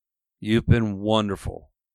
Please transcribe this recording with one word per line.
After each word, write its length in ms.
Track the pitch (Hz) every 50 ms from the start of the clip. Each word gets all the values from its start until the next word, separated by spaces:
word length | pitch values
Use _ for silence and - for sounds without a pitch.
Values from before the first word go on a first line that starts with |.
| _ _ _ _ _ _ _ _
you've 260 | - 104 110 117 -
been 320 | - 127 120 113 104 98 95
wonderful. 720 | 101 107 110 110 107 101 95 - - - 90 - - _ _ _ _ _